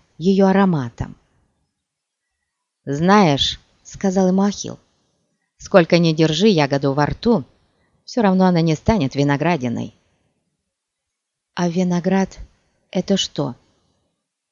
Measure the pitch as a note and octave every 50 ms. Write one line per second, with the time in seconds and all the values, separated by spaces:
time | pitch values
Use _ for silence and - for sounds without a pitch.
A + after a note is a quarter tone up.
0 | _ _ _ - D#3 F#3+ G3 F#3+ G3 F#3+ F#3+ G3 G3+ F#3+ E3 C#3+ B2 A#2 - -
1 | - - - - _ _ _ _ _ _ _ _ _ _ _ _ _ _ _ _
2 | _ _ _ _ _ _ _ _ _ _ _ _ _ _ _ _ _ - C#3 D3
3 | E3+ F#3 G3+ G#3+ F#3+ D#3 C#3+ C3 - - - - _ _ _ _ _ - - -
4 | - G3 F3+ G3 F#3+ F#3 F#3 F#3+ G3 G#3 G3 - - - - - _ _ _ _
5 | _ _ _ _ _ _ _ _ _ _ _ _ - - - F#3 E3 - F3+ E3+
6 | F3 E3 D#3 D3+ D#3+ D#3 D#3 D#3+ G3+ A3+ F#3+ D#3 C#3+ C3 C#3 C3+ C#3+ C#3 C3+ D3+
7 | D3 C#3+ C#3 - - A#3 A#3 E3 B2+ - _ _ _ _ _ _ _ _ _ _
8 | _ - - B3 G#3+ F#3+ F#3 F#3 F#3 F#3 F3+ D#3+ E3 E3 D#3 - - - A3+ G3
9 | C3+ B2+ - C3 C#3+ C#3+ C#3+ C#3 D3+ E3+ F3 C3+ B2 A#2+ A#2 G#2+ A#2 A2 - _
10 | _ _ _ _ _ _ _ _ _ _ _ _ _ _ _ _ _ _ _ _
11 | _ _ _ _ _ _ _ _ _ _ _ F#3+ F3+ F3 E3 F#3 F#3 F3+ F3 F3
12 | D#3 F#3 F#3+ F#3+ F#3+ - - - - - _ _ _ _ _ _ _ _ - F#3+
13 | F3+ - G3 F#3 - - - - C#3+ C#3 C3+ - _ _ _ _ _ _ _ _
14 | _ _ _ _ _ _ _ _ _ _